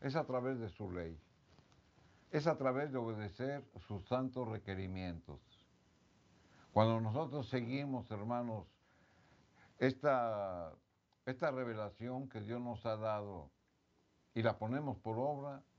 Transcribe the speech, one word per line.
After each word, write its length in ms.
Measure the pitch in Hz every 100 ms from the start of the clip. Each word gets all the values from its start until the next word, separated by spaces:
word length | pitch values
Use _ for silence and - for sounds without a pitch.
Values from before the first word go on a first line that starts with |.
es 160 | 135 156
a 80 |
través 340 | 127 127 127 127
de 120 | 110
su 200 | - 98
ley, 300 | 90 82 80 - - - - - - - - - - -
es 160 | 151 156
a 100 | 139
través 340 | 131 131 147
de 60 | 131
obedecer 640 | 113 107 104 - 131 139 110 - -
sus 160 | 101 -
santos 400 | 127 131 127 117
requerimientos. 880 | 107 98 95 95 92 92 85 - 71 - - - _ _ _ - - - - - - -
Cuando 300 | - 113 113
nosotros 480 | 110 127 151 143 117
seguimos, 600 | 131 117 139 143 127 -
hermanos, 560 | 107 110 120 120 107 - _ _ - - - - - - - - -
esta, 920 | 131 127 147 131 117 107 98 90 82 - _ _ _ _ -
esta 240 | 127 160
revelación 800 | 131 120 107 104 98 117 131 139
que 100 | 110
Dios 220 | 104 120
nos 240 | 123 113 113
ha 100 | 110
dado 540 | 110 107 101 90 69 - _ _ _ _ _ _ _
y 80 | 135
la 140 | 117 104
ponemos 400 | 110 135 143 104
por 220 | 110 113
obra, 440 | 139 143 143 139 -